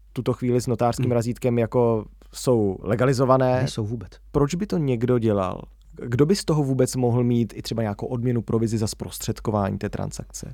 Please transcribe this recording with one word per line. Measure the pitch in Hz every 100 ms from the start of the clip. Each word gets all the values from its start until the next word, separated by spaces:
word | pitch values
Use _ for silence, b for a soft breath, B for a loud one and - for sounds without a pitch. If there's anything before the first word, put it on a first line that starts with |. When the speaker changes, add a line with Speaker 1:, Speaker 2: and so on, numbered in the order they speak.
| -
Speaker 1:
tuto | - 123
chvíli | 120 123 123
s | 123
notářským | 113 120 117 120
Speaker 2:
Hmm. |
Speaker 1:
razítkem | 120 113 113 123 120
jako | 113 123 117 110 - - -
jsou | - 135 120 101 92
legalizované. | - 107 127 123 131 131 127 127
Speaker 2:
Nejsou | - - 104
vůbec. | 117 - - -
Speaker 1:
Proč | 147 143 175
by | 202
to | 185
někdo | 139 120 120 123
dělal? | 110 101 92 95 - - - - 123
Kdo | 120 147
by | 202
z | -
toho | 151
vůbec | 135 131 127 131
mohl | 123 123
mít | 120 120 110 110
i |
třeba | - 113
nějakou | 110 101 -
odměnu, | 123 123 117
provizi | - 113 113 110
za | 107
zprostředkování | - 101 - - 110 - 107 98 98
té | 104
transakce? | - 101 - - - -